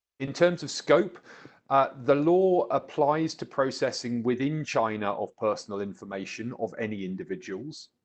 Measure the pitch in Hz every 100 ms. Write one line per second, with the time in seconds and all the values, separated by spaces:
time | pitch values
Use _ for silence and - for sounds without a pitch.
0 | _ _ 139 127 175 175 139 - - 151
1 | 196 - - - - - _ 139 131 135
2 | 123 143 156 180 190 180 - 139 - -
3 | 143 156 160 - - - 135 127 131 -
4 | 120 120 117 123 139 156 147 135 110 107
5 | 101 - 98 - 110 101 - 101 101 92
6 | 98 98 95 - 117 127 107 - 110 107
7 | 92 92 92 92 - 95 143 156 - _